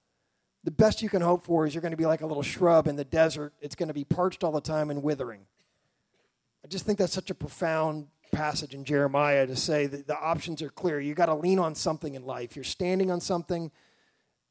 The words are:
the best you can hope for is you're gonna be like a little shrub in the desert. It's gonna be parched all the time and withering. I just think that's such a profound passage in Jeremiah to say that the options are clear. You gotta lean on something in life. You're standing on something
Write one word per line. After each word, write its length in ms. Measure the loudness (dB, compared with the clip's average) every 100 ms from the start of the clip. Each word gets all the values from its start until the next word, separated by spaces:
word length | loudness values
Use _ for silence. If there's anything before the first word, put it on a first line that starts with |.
| _ _ _ _ _ _
the 80 | -6
best 300 | 4 4 4
you 60 | -2
can 140 | 0
hope 240 | 2 0 2
for 200 | 0 2
is 80 |
you're 80 | -2
gonna 140 | -6 -2
be 100 | 0
like 140 | 0
a 60 | -2
little 180 | -4
shrub 440 | -4 2 6 6 4
in 100 | -2
the 80 | -2
desert. 480 | 2 2 2 -10 -12
It's 140 | -14 -6
gonna 180 | -6
be 100 | -6
parched 400 | -4 0 0 0
all 80 | -2
the 80 | -2
time 300 | -2 -2 -2
and 120 | -2
withering. 440 | -2 -2 -4 -10 _ _ _ _ _ _ _ _ _ _ _ _
I 60 | -12
just 180 | -6 -2
think 140 | 0
that's 140 | 0
such 160 | 0 -6
a 60 | -8
profound 720 | -8 -4 -2 0 0 -2 -10 _ _
passage 400 | -2 -2 -4 -8
in 100 | -12
Jeremiah 640 | 0 2 4 4 4 4 4
to 80 | 0
say 320 | 0 0 0
that 200 | -4 -6
the 100 | -4
options 440 | -2 -2 -4 -8
are 80 | -8
clear. 300 | -4 -2 -2
You 140 | -4
gotta 220 | 2 2 2
lean 220 | 4 4
on 160 | 2
something 420 | -2 -2 -2 -6 -8
in 100 | -8
life. 320 | -8 -8 -10
You're 80 | -10
standing 440 | -4 0 2 2
on 120 | 0
something 500 | -2 -2 -2 -6 -6 -12 _ _ _ _ _ _ _